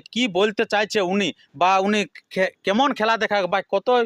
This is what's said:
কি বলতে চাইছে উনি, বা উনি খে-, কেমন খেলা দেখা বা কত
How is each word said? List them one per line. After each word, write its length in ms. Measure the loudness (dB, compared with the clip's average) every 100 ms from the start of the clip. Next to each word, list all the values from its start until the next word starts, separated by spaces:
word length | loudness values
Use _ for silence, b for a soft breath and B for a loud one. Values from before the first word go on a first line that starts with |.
| -4
কি 100 | -4 -2 0
বলতে 240 | 0 0 -2
চাইছে 260 | -2 -2 -2 -2
উনি, 160 | 0 -2 -6 b -2
বা 100 | 2 2 2
উনি 140 | 0 -2 -10 _
খে-, 200 | -4 -4 -2 -2
কেমন 240 | 0 0 0
খেলা 160 | -2 0
দেখা 160 | 0 -2 0
বা 60 | -4 -2
কত 140 | -4 0 0